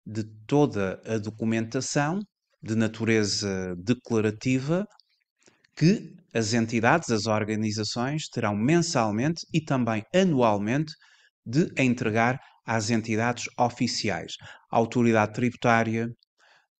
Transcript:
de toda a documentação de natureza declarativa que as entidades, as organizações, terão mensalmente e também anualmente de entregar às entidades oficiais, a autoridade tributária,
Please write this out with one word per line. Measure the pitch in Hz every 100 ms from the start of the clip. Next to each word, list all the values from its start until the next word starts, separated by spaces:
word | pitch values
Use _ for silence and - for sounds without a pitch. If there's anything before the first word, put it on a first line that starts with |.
| -
de | 110 107 110 -
toda | 143 135 104 95 87
a | - 110
documentação | 104 107 113 113 113 131 135 151 147 190 208 _ _ _
de | - 110
natureza | 110 110 113 110 101 104 104 92 92 90
declarativa | 92 123 - 113 107 110 131 127 139 180 214 _ _ _ _ _ _ _ _ -
que | 156 220 - - _
as | 117 107
entidades, | 117 113 117 117 165 143
as | 110 110
organizações, | 107 107 107 107 107 107 120 127 156 -
terão | - 107
mensalmente | 104 123 170 165 135 110 107 147 165 -
e | 160
também | 156 131 117 110 -
anualmente | 180 190 135 113 104 104 139 156 - _ _ _ _
de | 117 135 - -
entregar | 131 117 113 110 120 135 - _
às | - 113 104
entidades | 113 113 110 120 120 - -
oficiais, | 120 - 117 - 107 82 82 - - - _
a | 117
autoridade | 113 123 117 110 107
tributária, | 120 120 - 123 113 113 113 117 - _ _ _ _ _